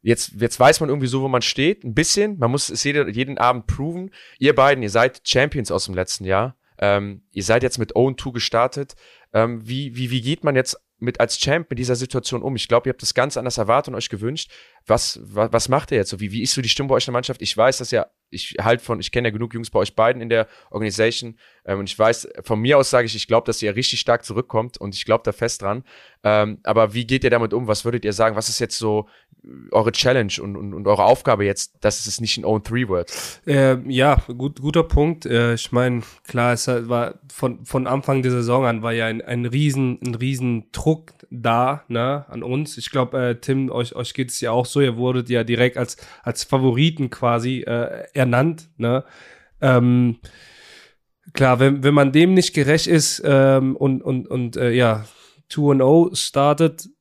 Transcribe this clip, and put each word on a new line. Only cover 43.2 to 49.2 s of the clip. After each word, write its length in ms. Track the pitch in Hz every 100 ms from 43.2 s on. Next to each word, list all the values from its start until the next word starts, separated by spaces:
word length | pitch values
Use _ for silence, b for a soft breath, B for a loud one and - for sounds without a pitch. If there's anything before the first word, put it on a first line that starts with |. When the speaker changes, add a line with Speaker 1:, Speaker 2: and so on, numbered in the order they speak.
| 123 117
Speaker 2:
Tim, 340 | - 135 131
euch, 240 | 120 117
euch 200 | - 120
geht's 260 | - 127 -
ja 100 | 120
auch 160 | 117 123
so. 140 | 143
Ihr 160 | 139 113
wurdet 320 | 123 127 120
ja 160 | 120
direkt 320 | 113 117 123 123
als, 220 | 120 - B B
als 200 | - 120
Favoriten 680 | - 139 131 120 160 160 131
quasi, 500 | - 123 117 120 131
äh, 440 | - 120 117 - -
ernannt, 560 | - 131 120 151 160 - _
ne? 260 | 117 127 - B